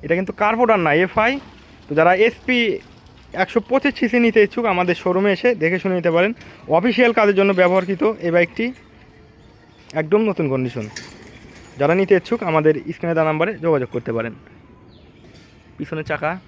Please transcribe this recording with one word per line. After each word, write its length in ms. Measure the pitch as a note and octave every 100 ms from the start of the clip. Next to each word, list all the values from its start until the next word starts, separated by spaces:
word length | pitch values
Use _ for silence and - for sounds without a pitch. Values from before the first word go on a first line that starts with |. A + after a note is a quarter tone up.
এটা 100 | C#3+ F3
কিন্তু 140 | F#3+ -
কার্বোরেটর 400 | G#3 A3+ A#3+ G#3+ E3
না, 60 | D3+
এফআই। 280 | F#3 - A3 C#4 - - - - -
তো 60 | D3+
যারা 140 | E3 F#3 A3+
এসপি 320 | A3+ - B3+ A3+ - - - - - - -
একশো 180 | F#3+ A#3 G3
পঁচিশ 240 | C4+ C#4+ -
সিসি 180 | A3+ A#3+
নিতে 160 | A#3 A3 G3+
ইচ্ছুক 180 | - A3+
আমাদের 240 | F3+ F3+ G3+
শোরুমে 280 | F3+ F3+ G3+ F#3
এসে 120 | A#3+ A3+
দেখে 160 | D#3+ F3+
শুনে 120 | F#3+ F#3
নিতে 120 | E3+ E3
পারেন। 140 | G3 A#3 - - - D#3+
অফিসিয়াল 340 | A3 A3+ A#3+ A3+
কাজের 180 | G#3 G3
জন্য 120 | G3 F#3
ব্যবহারকৃত 420 | F3+ F#3+ F3+ F#3 G#3+ G#3+ E3+
এই 60 |
বাইকটি, 300 | F3 E3+ - A#3 C4 - - - - - - - - - - - D#3
একদম 200 | D#3 G#3 A3
নতুন 160 | F#3+ D3
কন্ডিশন। 340 | C3 B2+ A#2 G#2+ - - - - - - - - -
যারা 140 | C#3+ F3+
নিতে 140 | F#3+ F#3
ইচ্ছুক 220 | - A#3 F#3
আমাদের 240 | D#3 D#3 D3 -
স্ক্রিনে 200 | E3 E3+ E3
দেওয়া 120 | D#3
নাম্বারে 220 | D#3 F3 F3+
যোগাযোগ 240 | E3 D3 B2+
করতে 160 | - B2 A#2
পারেন। 180 | A2+ F#2+ - - - - - - - - - - - - - -
পিছনের 300 | D#3 D#3+ D#3
চাকা। 200 | D3 D3+ F3+